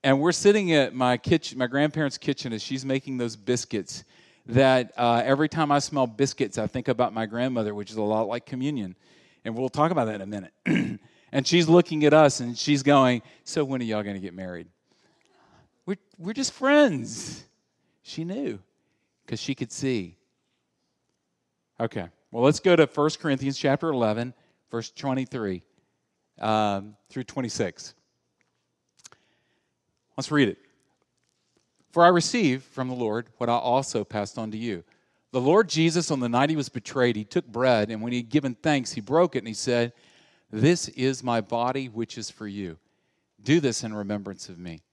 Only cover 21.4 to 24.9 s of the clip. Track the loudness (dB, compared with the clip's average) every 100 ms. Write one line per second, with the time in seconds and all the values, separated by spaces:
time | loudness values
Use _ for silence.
21.4 | _ _ _ _ -6 -6 -10 _ _ 0
22.4 | 2 4 4 4 4 2 -2 -2 -4 -2
23.4 | -4 -2 0 0 -2 0 0 0 -6 -10
24.4 | _ _ _ -10 -10